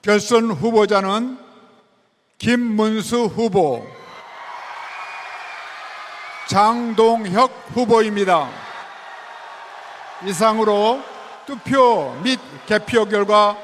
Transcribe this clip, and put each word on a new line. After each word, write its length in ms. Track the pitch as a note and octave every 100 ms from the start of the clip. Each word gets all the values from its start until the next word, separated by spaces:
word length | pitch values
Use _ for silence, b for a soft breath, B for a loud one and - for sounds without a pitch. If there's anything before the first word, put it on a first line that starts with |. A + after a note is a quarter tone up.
결선 500 | G3+ G#3 G#3 A#3 A3+
후보자는 840 | D#3+ G#3+ A3+ G#3 G3+ G3 G#3 B3 B3+ - - _ _ _ _ _ _ _ _
김문수 880 | - A#3+ A#3+ G#3+ G#3+ A3 F#3+ A#3+ A3
후보, 600 | E3 A3+ F#3+ D#3 A#2 A2 - - - - - - - - - - - - - - - - - - - - - - - - - -
장동혁 1040 | F#3+ G#3 A#3 A#3+ A3 A3+ A#3 G#3 F#3+ B3+ - -
후보입니다. 760 | A3+ A#3+ A3+ A3 G#3 F#3+ E3+ C3 - - - - - - - - - - - - - - - - - F#3+
이상으로 760 | F3 A3 A3 G#3+ G3+ G#3+ C4 - - - - -
투표 680 | C4 - C4+ B3 G#3+ C3+ B2+
및 160 | G#3 B3+ - C#3+ -
개표 400 | G#3+ G#3 A#3+ G#3
결과 520 | G#3 G3+ G#3 G#3 G#3